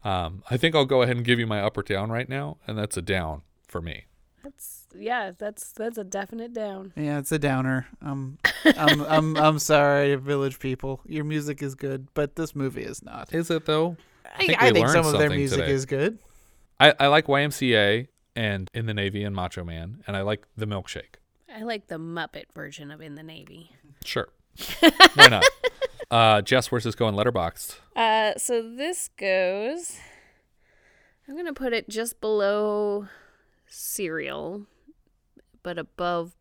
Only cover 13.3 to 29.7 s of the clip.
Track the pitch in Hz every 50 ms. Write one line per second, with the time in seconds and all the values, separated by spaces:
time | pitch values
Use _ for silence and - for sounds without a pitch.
13.3 | - 165 170 165 170 160 156 - 156 156 160 175 170 - _ _ _ _ _ -
14.3 | - - 381 349 - - 240 - - - - 127 156 165 165 156 147 - 151 147
15.3 | 143 143 139 135 123 - - - 139 135 135 131 143 135 147 196 226 - _ -
16.3 | _ - _ _ _ _ _ _ _ _ 135 151 - - 139 143 143 156 156 -
17.3 | 139 139 143 147 139 - 135 127 117 107 104 101 104 117 127 - _ _ _ _
18.3 | _ 117 113 107 101 98 95 92 _ 120 110 110 107 104 101 98 98 104 104 101
19.3 | 101 95 90 87 - - 87 85 82 80 82 90 113 - - - 101 98 98 101
20.3 | 107 104 _ _ _ - 107 107 104 98 87 - - - - _ - _ _ _
21.3 | _ _ _ _ 269 214 214 233 226 208 196 _ 175 160 160 165 170 170 160 156
22.3 | - - - _ _ 160 151 147 143 - 147 143 151 151 160 156 143 147 156 160
23.3 | 160 165 143 - - - 165 _ _ _ _ 143 139 _ - - - - 101 -
24.3 | _ _ _ _ _ - - - - - - 330 - - 381 349 - - 440 -
25.3 | - 202 - 539 539 _ - 508 - - 539 508 - - 523 _ 120 117 117 110
26.3 | 107 104 101 - 131 131 117 - - 120 110 117 107 - 120 110 101 98 107 123
27.3 | 117 101 85 82 - - - - - - _ _ _ - 226 220 220 220 220 214
28.3 | - - - - 247 233 226 226 233 247 277 330 359 - - - _ - 202 196
29.3 | 190 185 185 180 190 202 214 240